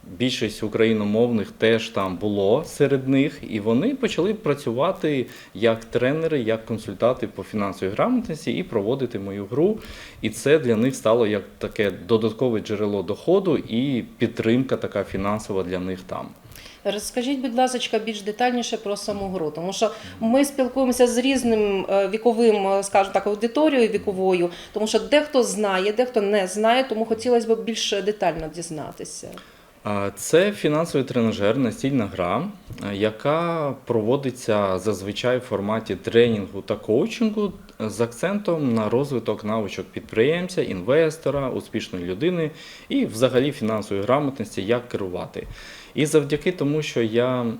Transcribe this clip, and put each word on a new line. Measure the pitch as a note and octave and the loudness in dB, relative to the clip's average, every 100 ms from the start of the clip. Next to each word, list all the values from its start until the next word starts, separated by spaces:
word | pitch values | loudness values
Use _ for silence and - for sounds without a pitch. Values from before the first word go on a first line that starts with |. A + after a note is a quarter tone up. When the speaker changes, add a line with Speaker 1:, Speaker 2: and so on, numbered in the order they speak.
| - F2+ | -16 -4
Speaker 1:
більшість | B2+ B2 G#2+ - | -4 -2 -4 -4
україномовних | A2 A2 A2 A2 G#2 G#2+ A#2+ A2+ F#2+ | -4 2 2 2 2 2 2 2 -2
теж | - A2+ A2+ A2 | 0 2 4 0
там | A2 F#2+ F2 | -2 -2 -2
було | G#2 G2+ G2 B2+ E3 | -2 2 4 2 0
серед | - C#3 C3+ C3 | 0 2 2 2
них, | C3+ C#3 - - | 2 2 -2 -8
і | G#2+ | -4
вони | G#2 A#2 G#3+ C4+ | 0 2 2 0
почали | A#3 - F3+ | -2 0 -2
працювати | G#3+ - C#3+ C#3 A#2 E3 F#3 D#3+ C#3 A#2 - - | 0 -2 -2 -2 0 0 0 0 0 -2 -8 -16
як | F#2+ A2+ A2+ - | 0 2 2 -2
тренери, | - B2+ D#3 D#3+ D3+ | 0 2 0 0 0
як | G#2+ A2 - | 0 -2 -2
консультанти | A2 - F#2+ A#2 B2+ G#2 | -6 -6 0 2 2 -4
по | - | -8
фінансовій | F#2+ G#2+ G2+ F#2 F#2+ | -6 -4 -2 -2 -4
грамотності | G#2+ F#3 B3+ - D3+ - | 0 2 0 -2 -6 -4
і | A#2 | -4
проводити | F3+ A2+ G2+ C#3 B2 G#2 | -2 -2 0 -2 -2 -4
мою | G2 G2 G2 | -6 -8 -4
гру. | B2 F3+ A3 - - - - | 2 2 2 -8 -18 -18 -6
І | - | -6
це | - C#3 D#3 | -2 4 4
для | B2+ G#2+ | 4 2
них | B2 C3 | 2 2
стало | G#2+ A#2 G#2+ | 2 4 4
як | G#2 - - | 0 -4 -8
таке | G#2 - G2+ | -8 0 -2
додаткове | F#2 F2 A2+ A2 G#2+ B2+ G#2+ | -2 0 2 2 0 0 0
джерело | F2 G#2 G#2 G2+ | -2 -2 0 -2
доходу | F2+ G2+ - F#3+ F#3+ A#2+ | -2 -4 2 2 4 0
і | - A2+ C#3 B2 A2 - | 0 -2 0 -2 -4 -2
підтримка | A2+ - A2+ B2 C3 A2+ | -2 0 2 4 2 -2
така | G2+ G#2 | -2 -4
фінансова | F#2+ G2 G2+ G#2 - G2 | -4 -2 -2 -2 -2 -4
для | F2 F#2 | -2 -4
них | F#2 F#2 | -4 -8
там. | - - - - - - - - | -8 -10 -10 -16 -20 -20 -20 -8
Speaker 2:
Розкажіть, | G3+ G3+ - - A#3+ C#4 | -6 -4 -6 -4 -2 -2
будь | B3+ A#3 | -2 2
ласочка, | B3+ A#3+ - A3+ | 2 0 -2 -2
більш | A3 G#3 | -2 -6
детальніше | G3 G#3 B3 A#3+ A#3 A3+ | -8 -2 0 0 -2 -6
про | G3+ G3+ | -4 -6
саму | - G3+ G3 | -4 -4 -4
гру, | F#3 D#3 | -2 -4
тому | D3+ F3 | -4 -6
що | F#3+ G#3+ - - - | 0 -2 -2 -14 -4
ми | A3+ B3+ C#4+ | 2 4 2
спілкуємося | C#4+ B3 C4 B3+ A#3+ B3 | 2 0 2 0 4 4
з | A#3 | 4
різним, | C4 C4 A#3+ A3 G#3 G3 - | 2 2 4 4 4 2 2
е, | G3 G3 | 2 2
віковим, | A3 A#3+ A3+ A#3 G#3 F#3+ | 2 2 4 4 6 4
е, | G3 | 2
скажімо | G3 G3+ G3 | 4 2 4
так, | G3 G#3 | 0 0
аудиторією | G#3 A3+ C#4+ D#4 C4+ A3 | -2 0 4 4 4 4
віковою, | G3+ G3+ F#3 F#3+ F#3 F3 - - | 2 -2 0 2 4 2 -2 -10
тому | G#3+ G#3+ | -4 2
що | A3 | 0
дехто | G3 D4 D4 C4 | 4 2 4 2
знає, | G#3+ F#3+ G#3 F#3 G3 | 2 0 0 2 0
дехто | G#3 B3+ A#3+ | 2 2 2
не | G3+ G#3 F#3 | 2 2 0
знає, | G3+ A3 B3 C4 | 0 4 4 2
тому | A3 A3 | -2 -2
хотілося | A3 B3 A#3+ A3 A3+ | 0 2 2 4 0
б | |
більш | G3 A3 - | 0 -4 -2
детально | G3+ F#3+ G#3+ F3+ D#3+ D#3 E3 | 0 -2 0 0 0 -8 -8
дізнатися. | D#3+ D#3 C3 - - - - - - - - - | -10 -8 -10 -12 -14 -12 -14 -16 -20 -20 -20 -12
Speaker 1:
А, | A2 G2+ G2+ - | -6 -2 -4 -6
це | - D#3+ G3+ | 2 4 4
фінансовий | G3+ D3+ D3+ E3+ D3 B2 | 0 0 0 0 -2 0
тренажер, | B2+ A2+ G2 G2+ B2+ | 0 0 2 2 2
настільна | B2 G#2 C3+ C#3 G2+ | 0 0 0 0 -2
гра, | E2+ F2 G#2 G3 - - A2 G2+ | -2 -2 0 -4 -10 -16 -10 -8
е, | G2+ | 0
яка | G#2+ G#2+ C#3+ D#3 E3+ E3 D3 B2 - | 0 0 -2 0 0 -2 -4 -6 -2
проводиться | A#2 G#2+ C#3 C#3 - - G#2+ G2+ F#2 | 0 2 0 0 -6 0 2 2 0
зазвичай | G2 F#2+ F#2+ G2+ B2 B2+ | -2 -2 -4 -2 0 0
в | |
форматі | A#2+ G2+ G#2 A2 A2 F#2 | -2 -4 -2 -4 -4 -6
тренінгу | - A2+ A#2+ A2 F#2+ G2 | 2 6 6 2 -4 -10
та | - G#2 | -6 -6
коучингу | - A2+ A3 - A3 G#3+ G3+ - - - | 2 2 2 0 -2 0 -4 -6 -20 -8
з | A2 - | -6 -2
акцентом | A#2 - E3+ G3+ G#3 E3 C#3 | -2 -2 -2 -2 -2 0 2
на | A2+ G#2+ | 2 2
розвиток | A#2 C#3+ B2+ A2 G#2 G#2 | 0 0 -2 -2 -4 -2
навичок | A2+ G2+ - F#2 | -2 -2 -6 -10
підприємця, | - - A2 B2+ E3+ F3+ - | -10 -4 2 2 2 -2 -4
інвестора, | C3+ G2 F#2 D3 D#3+ D3+ C#3+ C#3 C3 | -2 -4 2 2 2 0 -4 -2 -4
успішної | G2+ - A2 - F2+ F2 | -6 -6 -6 -6 -8 -6
людини | F#2 D#3+ F3 D#3 - - - - | -2 -2 0 -4 -6 -20 -20 -4
і | C#4 G3 | -2 -2
взагалі | A2 B2+ B2 C#3+ | 2 4 4 2
фінансової | C#3 A2 A2 G2 G2 G2+ | 0 -2 -2 -2 -4 2
грамотності, | C3+ C#3+ C3 G#2 - | 2 2 -4 -8 -6
як | G2 A#2+ - | 0 -2 -2
керувати. | - F#2+ F2+ F2+ - - - - - - - | -6 -4 -6 -8 -10 -10 -14 -16 -18 -10 -2
І | D3 | 2
завдяки | D#3 C#3+ D3 F#3 | 2 2 -2 -2
тому, | F3+ C#3+ D3+ | 0 0 0
що | D3 C3 | -2 0
я | A2+ A2+ B2 B2+ A#2 | 2 2 2 0 -2